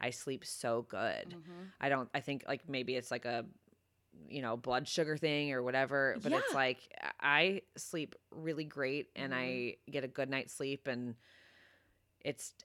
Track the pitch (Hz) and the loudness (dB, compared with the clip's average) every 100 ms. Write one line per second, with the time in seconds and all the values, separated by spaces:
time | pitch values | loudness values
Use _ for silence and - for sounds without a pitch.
0 | 123 120 - 131 - - 123 117 117 98 | -4 -4 -4 -6 -6 -4 0 2 0 0
1 | 110 64 - 175 160 175 190 - 139 139 | 0 0 -6 -10 -14 -14 -14 -4 0 2
2 | 123 143 139 139 - 135 165 135 123 127 | 0 -4 -4 -4 -2 -6 -4 -4 0 -2
3 | 123 120 120 117 113 - _ _ _ _ | -2 -4 -2 -2 -2 -10 _ _ _ _
4 | _ - 76 143 127 117 120 127 147 - | _ -20 -10 -4 -2 -2 2 0 2 0
5 | 151 151 160 147 147 131 123 131 135 139 | 2 2 2 2 2 2 2 4 4 4
6 | 135 110 - 320 523 139 131 127 - - | 4 2 2 2 2 4 4 2 -6 -10
7 | - - 143 147 180 196 - - - 170 | -8 -2 4 6 6 2 -4 -14 -6 -4
8 | 147 - _ - 160 156 156 143 135 143 | -4 -8 _ -8 -4 -2 -4 0 0 0
9 | - - 135 127 127 127 120 - - 143 | -4 -6 -2 0 0 0 -2 -4 -6 -4
10 | 131 123 135 135 - - 139 139 - 123 | -2 -2 -2 0 -4 -4 -2 -2 -2 -2
11 | 123 117 _ - - - - _ _ _ | -2 -6 _ -20 -20 -20 -20 _ _ _
12 | _ _ - 143 - - | _ _ -8 -6 -8 -10